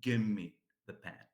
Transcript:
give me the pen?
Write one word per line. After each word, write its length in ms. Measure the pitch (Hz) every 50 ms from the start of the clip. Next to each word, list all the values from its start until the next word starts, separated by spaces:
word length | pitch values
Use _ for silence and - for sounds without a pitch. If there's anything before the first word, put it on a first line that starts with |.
give 200 | - 127 120 113
me 340 | 110 107 104 98 87 85 - _ _ _ _ _ _
the 60 | - 92
pen? 200 | - - 92 - - - _